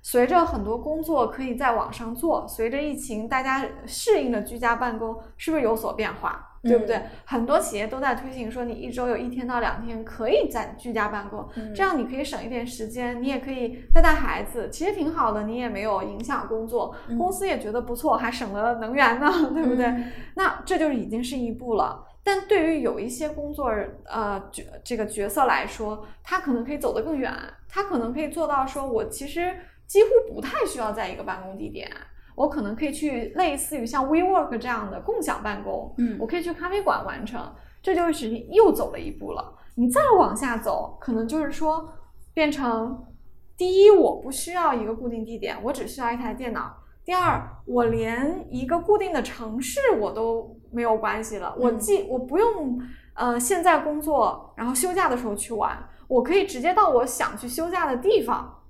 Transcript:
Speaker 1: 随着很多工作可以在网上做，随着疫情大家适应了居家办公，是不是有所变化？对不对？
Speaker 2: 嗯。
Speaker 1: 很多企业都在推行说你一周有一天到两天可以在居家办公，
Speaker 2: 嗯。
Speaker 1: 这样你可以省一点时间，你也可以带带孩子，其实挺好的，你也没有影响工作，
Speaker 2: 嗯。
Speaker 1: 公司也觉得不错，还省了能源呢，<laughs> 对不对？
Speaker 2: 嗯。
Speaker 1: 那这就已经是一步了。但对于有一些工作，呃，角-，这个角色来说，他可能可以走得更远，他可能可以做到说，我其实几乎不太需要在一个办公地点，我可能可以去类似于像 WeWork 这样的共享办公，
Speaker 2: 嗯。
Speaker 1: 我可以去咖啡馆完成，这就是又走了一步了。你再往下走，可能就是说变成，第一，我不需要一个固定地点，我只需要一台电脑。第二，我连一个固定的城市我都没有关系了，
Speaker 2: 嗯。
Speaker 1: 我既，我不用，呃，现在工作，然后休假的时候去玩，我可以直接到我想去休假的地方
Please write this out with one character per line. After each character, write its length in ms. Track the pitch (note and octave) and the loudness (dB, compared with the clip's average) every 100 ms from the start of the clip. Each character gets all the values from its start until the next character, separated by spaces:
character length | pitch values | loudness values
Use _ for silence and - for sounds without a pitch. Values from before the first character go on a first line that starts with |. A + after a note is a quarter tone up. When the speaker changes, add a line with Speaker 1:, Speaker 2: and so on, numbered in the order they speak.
Speaker 1:
随 240 | - B3 B3+ | 0 2 6
着 180 | F4+ | 4
很 180 | E4 A#3+ | 4 0
多 140 | G3+ A#3+ | -2 -4
工 240 | D4 D#4 | -2 -4
作 280 | D#4 D4 G#3+ | 0 0 0
可 140 | A#3+ | -2
以 100 | C4 | -6
在 180 | A#3+ C4+ | 0 0
网 180 | A3+ - | 0 -2
上 240 | G#3 A3+ | -8 -10
做， 300 | A#3+ E4 - - | -2 0 0 -2
随 220 | - A3+ | -4 -2
着 140 | C#4 | -2
疫 120 | D4+ | -4
情 340 | C#4 - G#3+ A3+ | -6 -6 -6 -2
大 140 | C4 | -2
家 220 | C4 C4+ C4+ - - | 0 -2 -2 -10 -10
适 360 | - - G4 | -4 2 4
应 100 | C4 | 4
了 100 | A3 | -2
居 160 | G#3 A#3 | -4 -2
家 180 | A#3 A#3 | 0 2
办 220 | B3 A3 | -2 -2
公， 180 | A3+ A3+ - - | -6 -8 -14 -8
是 120 | - | -2
不 60 | D#4 | 2
是 60 | |
有 120 | A#3 | 2
所 200 | F3+ - | 2 -2
变 180 | - G3+ | -4 -4
化？ 380 | G3+ - - - - | -4 -6 -6 -14 -6
对 160 | A#3+ A#3 | 4 4
不 80 | G#3+ | 4
对？ 100 | G#3+ | -4
Speaker 2:
嗯。 60 | - - - | -4 -16 -6
Speaker 1:
很 180 | C4 | -4
多 140 | A#3+ D#4 | 2 2
企 180 | - G3+ | 2 -4
业 100 | G#3+ | -6
都 140 | C4 | -2
在 140 | C4+ | -2
推 180 | A#3 C4+ | -2 -6
行 180 | C4 A3+ | -10 -8
说 140 | B3 | -6
你 80 | A#3+ | -8
一 180 | A#3 B3 | -8 -8
周 160 | B3 B3 | -4 -2
有 100 | A#3 | -2
一 100 | B3 | -4
天 180 | B3 B3 | -6 -4
到 140 | B3 | -2
两 240 | G#3+ - | 0 -2
天 180 | A#3 A3+ | -6 -8
可 280 | A3 - A3+ | -10 -4 2
以 180 | G#4+ C#4+ | 2 2
在 260 | A#3 G#3+ - | -2 -6 -8
居 160 | A#3+ | -6
家 140 | A3 G#3 | -2 -2
办 200 | G#3 G3+ | -4 -8
公， 180 | G#3 G#3+ A#3+ | -12 -10 -10
Speaker 2:
嗯。 180 | A3 | -10
Speaker 1:
这 80 | G#3 | 0
样 160 | F#4+ D#4+ | 2 2
你 80 | B3 | -2
可 100 | C4 | -4
以 80 | |
省 180 | D4+ C4 | -6 -6
一 60 | A3+ | -6
点 180 | B3 B3 | -6 -6
时 220 | - A3 | -8 -8
间， 340 | B3 A#3+ A#3+ | -4 -6 -2
你 60 | B3+ | -4
也 100 | C4 | -4
可 120 | C4+ | -4
以 340 | C4 A#3+ - - | -4 -4 -6 10
带 80 | D#4 | 10
带 140 | E4 | 12
孩 280 | D4+ C#4 E3+ | 6 2 -2
子， 260 | G#3 A#3+ G#3 | -4 -6 -6
其 120 | - | -4
实 120 | F4 | -4
挺 180 | G#4 D4 | 0 -2
好 180 | E4 A#3 | 0 0
的， 120 | G#3 | 0
你 160 | G#3 A#3+ | -4 -4
也 100 | A#3+ | -4
没 140 | G3+ | -4
有 200 | G#3+ G3+ | -2 -2
影 220 | G#3 G3+ | -4 -8
响 240 | A#3+ C4+ A3+ | -6 -4 -4
工 180 | A3 A3+ | -6 -4
作， 280 | A#3+ - - - | -4 -4 -8 -6
Speaker 2:
嗯。 80 | A#3 | -2
Speaker 1:
公 120 | F4+ | 0
司 160 | F#4 F#4+ | 0 -2
也 120 | C4 | -2
觉 120 | G#3+ | -2
得 120 | A#3 | -4
不 120 | A#3+ | -4
错， 220 | A#3 G#3+ A3+ | -2 2 2
还 140 | A#3 | 0
省 200 | A#3+ A3+ | -4 -6
了 220 | G3+ A3+ A#3 | -2 -2 -2
能 180 | A3 | -2
源 260 | C4+ B3+ A#3+ | 4 4 4
呢， 100 | D4 F4 | 2 4
<laughs> 120 | C#4 | 2
对 100 | D4 | 2
不 140 | C4+ B3+ | 2 2
对？ 80 | |
Speaker 2:
嗯。 260 | B3+ B3 - - - - | 2 0 -4 -10 -10 0
Speaker 1:
那 260 | F#4+ - | 0 0
这 140 | - F#4 | 0 2
就 120 | D#4 | 2
已 160 | B3+ G3 | 0 -2
经 160 | A3 | -4
是 140 | B3 C4+ | -4 -4
一 160 | A#3 | -4
步 220 | A3 B3 | -4 -2
了。 280 | G#3 D3 - - - | 0 0 -2 -16 -4
但 260 | - G4 F#4+ | 0 0 4
对 160 | G4+ D#4+ | 4 4
于 60 | D#4 | 2
有 180 | B3 - | 0 -2
一 80 | A3 | -6
些 220 | B3 D4+ | -6 -6
工 240 | D4+ D4 | -6 -8
作， 140 | D4 C4 G#3+ - - - | -2 -2 -2 -4 -12 -8
呃， 340 | A3+ G#3 G3 G3 | -4 -4 -4 -8
角-， 120 | - - - | -14 -14 -16
这 140 | - A#3+ | -8 -4
个 80 | |
角 240 | G#3+ G#3 G3+ | -4 -4 -4
色 160 | B3+ | 2
来 220 | B3+ C#3 G#3+ | 4 4 0
说， 360 | - G#3+ G#3+ G#3 - | -6 -8 -8 -14 -18
他 180 | - F4+ | -4 -4
可 140 | F4 | 0
能 100 | A#3 | -2
可 80 | B3+ | -2
以 60 | D4 | -4
走 160 | - | -2
得 80 | - | -2
更 120 | D#4+ | -2
远， 160 | D4 B3 - - - - | -2 -4 -6 -14 -18 -8
他 140 | F#4 | -4
可 160 | G4+ D4+ | -2 -2
能 120 | A3+ | -2
可 120 | B3+ | -4
以 60 | D4+ | -4
做 180 | E4 D4 | -2 0
到 180 | C#4 C4+ | 0 0
说， 240 | C#4+ C4+ | -4 -2
我 140 | A3+ | -2
其 220 | - - C#4 | -4 -8 -8
实 280 | D#4 F4+ F#4 - - - | -4 -4 -4 -16 -20 2
几 140 | G4 | 6
乎 320 | A4 B4 - | 8 6 4
不 60 | - | -6
太 240 | - D5+ | -6 -2
需 140 | G#4 B3+ | -2 -2
要 140 | G#3+ | -4
在 180 | G#3+ F#3+ | -2 -6
一 40 | |
个 80 | - | -6
办 200 | G3 F3+ | -8 -8
公 160 | F#3 G3 | -10 -10
地 100 | - | -10
点， 180 | - - - - - - | -10 -12 -14 -16 -20 -16
我 140 | - C#4+ | 0 0
可 140 | D4 | 2
能 120 | G#3 | -4
可 120 | A3+ D4+ | -4 -4
以 40 | |
去 420 | - D4+ B3 A3+ D#4 | -2 -2 -2 -4 0
类 180 | F4+ | 0
似 220 | C#4 - D4 | 0 -6 -4
于 80 | |
像 240 | A#3 C#4 C4+ | -2 -2 2
WeWork 480 | D#4+ F#4 F#4+ C#4+ A#3 | 2 4 2 2 -4
这 100 | A#3+ | -4
样 240 | A3+ G#3 | -4 -6
的 80 | F3 | -8
共 180 | - A4+ | -4 -2
享 220 | D4 - | -2 -4
办 200 | G#3+ G3+ | -4 -6
公， 320 | G3+ - - - | -6 -8 -8 -2
Speaker 2:
嗯。 180 | A#3+ G3+ | -2 -2
Speaker 1:
我 80 | A3+ | -4
可 80 | |
以 80 | F4 | -4
去 80 | E4+ | -4
咖 160 | E4 F4 | -6 -4
啡 100 | G4+ | 0
馆 240 | G4 - | 0 -2
完 220 | - - G#3 | -4 -8 -8
成， 260 | A#3+ - - - - | -10 -12 -16 -20 -6
这 120 | - | 0
就 160 | F4 E4+ | 2 2
是 200 | D#4 A3+ | 0 -4
又 420 | A#3 - F#4+ G4+ | -6 4 8 8
走 180 | - - | 6 -2
了 80 | - | -6
一 120 | F#2+ | -10
步 220 | - - | -8 -8
了。 220 | E2 - - - | -8 -10 -16 -12
你 160 | - A#3+ | 0 4
再 100 | B4 D5 G4 | 6 8 8
往 160 | A3+ | 6
下 220 | G#3+ C4 A3+ | 2 -2 -2
走， 400 | A3 - - - | -2 -4 -4 -8
可 140 | - | -4
能 160 | A3 A3+ | -2 0
就 160 | D#4 | -2
是 80 | C#4+ | -2
说 400 | - D#4 D#4+ D#4+ - - - - | 0 0 0 -4 -14 -18 -20 -8
变 180 | - D4+ | 0 2
成， 540 | C#4 B3 A3+ A#3 B3+ - - - - - | 2 -2 -2 -4 -8 -14 -20 -20 -20 -20
第 300 | - F4+ F#4+ | -4 2 10
一， 60 | G4+ | 12
我 260 | G4 C#4 - | 12 8 2
不 140 | C4 | -8
需 240 | C4 E4 | -8 -4
要 180 | F4+ D#4+ | 0 2
一 140 | B3 G#3+ | 2 -2
个 80 | |
固 160 | A3+ B3 | -4 -6
定 160 | A3+ A3 | -6 -8
地 100 | A3+ | -8
点， 200 | - - | -8 -6
我 80 | A3+ | -6
只 160 | C4+ A#3 | -4 -6
需 140 | - | -4
要 100 | A#3 | -4
一 60 | B3 | -4
台 160 | A#3 | -6
电 220 | B3+ B3+ | -6 -6
脑。 200 | F#3+ - - - - | -6 -8 -12 -20 -16
第 80 | - | -2
二， 340 | F4+ E4+ C4+ - - - | 0 2 0 -4 -14 -2
我 180 | B3 | 2
连 600 | A#3 A3+ A3+ A#3+ C#4 F4+ - | 2 2 -2 0 -2 -2 -6
一 140 | B3 | -8
个 140 | B3+ E4+ | -2 0
固 180 | E4+ G#4 | 4 4
定 160 | F#4+ | 4
的 100 | D4+ | -2
城 380 | - - A3 A3+ | -4 -8 -8 -6
市 180 | C4 C#5+ C5+ A3 | -4 2 2 4
我 100 | G#3 | 0
都 480 | G#3 A3+ A3+ - - - | -2 -2 -2 -6 -18 -8
没 80 | A#3 | -2
有 160 | A#3 A3 | 2 2
关 260 | G#3+ G#3 | 2 -2
系 140 | A3 G#3 | -6 -6
了， 180 | F3 - | -6 2
Speaker 2:
嗯。 40 | |
Speaker 1:
我 100 | B3 | 2
既， 320 | A3 D4 G4 - | 2 2 2 2
我 100 | B3+ | -4
不 200 | B3+ D#4 | 0 4
用， 420 | A#4 G4+ C#4 B3 - - - | 4 2 -2 -4 -6 -14 -14
呃， 240 | - B3 A#3+ | -4 -2 0
现 240 | B3 F#4 | 0 4
在 160 | F4 D#4 | 6 4
工 200 | D4+ D4+ | 2 -2
作， 520 | D4+ C#4+ G#3+ - - - | 2 4 4 0 -12 -6
然 100 | A#3 | -2
后 80 | |
休 160 | C4 F4+ | 0 0
假 120 | F4+ E4+ | 2 2
的 80 | |
时 120 | B3 A#3+ | 0 -2
候 80 | G3+ | -6
去 160 | - | -6
玩， 260 | A3 D#3 - - - - | -2 -2 -4 -12 -18 2
我 140 | B3+ | 2
可 120 | B3+ | 4
以 120 | F#4+ G4 | 2 2
直 140 | D4+ | 0
接 100 | D4+ | 2
到 160 | F#4 F#4+ | 6 6
我 160 | B3+ | 6
想 320 | C4 - - G#3+ | 2 -2 -4 -4
去 100 | A#3+ | -8
休 220 | B3+ E4+ | -4 -2
假 180 | F4+ D#4 | 0 0
的 80 | B3 | 2
地 240 | F#4+ A4 | 4 4
方 400 | A#3 - - - | 4 -2 -4 -16